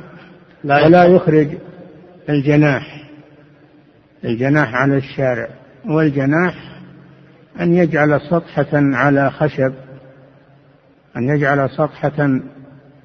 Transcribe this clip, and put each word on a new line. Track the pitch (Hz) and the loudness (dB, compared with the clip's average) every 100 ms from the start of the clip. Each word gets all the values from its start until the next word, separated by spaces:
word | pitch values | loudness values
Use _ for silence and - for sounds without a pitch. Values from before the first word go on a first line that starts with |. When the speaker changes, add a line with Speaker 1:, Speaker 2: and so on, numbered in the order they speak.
| - - - - - - | -8 -20 -20 -20 -20 -12
Speaker 1:
لا | 147 143 151 | 0 4 6
Speaker 2:
ولا | 175 175 | 6 6
Speaker 1:
يخرج | 180 170 156 143 | 4 4 2 0
Speaker 2:
يخرج | - - - - - - - - | -4 -16 -20 -20 -20 -20 -16 -4
الجناح، | 147 135 147 151 131 - - - - - - - - - - _ _ _ _ | -2 2 4 2 0 -6 -16 -20 -20 -20 -20 -20 -20 -20 -20 _ _ _ _
الجناح | 123 113 135 151 139 123 | -8 -4 0 0 0 -2
عن | 139 | 0
الشارع، | 139 131 - 135 120 117 - - - 226 | -2 -4 -4 -4 -4 -8 -14 -20 -14 -4
والجناح | 156 156 139 135 156 180 - - - - - - - - - - - | -2 0 0 0 0 -2 -4 -16 -20 -20 -20 -20 -20 -20 -20 -20 -6
أن | 175 | 0
يجعل | 175 165 147 151 143 | 2 2 2 0 0
سطحة | - 170 165 - 139 | 0 -4 -4 -4 -2
على | 151 143 127 139 139 135 | 0 0 2 2 2 0
خشب، | - 151 - 131 131 - - - - - _ _ _ _ _ _ _ _ - | -2 -4 -2 -4 -4 -16 -20 -20 -20 -20 _ _ _ _ _ _ _ _ -6
أن | 123 | -2
يجعل | 147 143 143 135 | 0 0 0 -2
سطحة | - 151 - 143 147 143 131 - - - - - - | -2 -4 -4 -6 -2 0 -2 -4 -16 -20 -20 -20 -20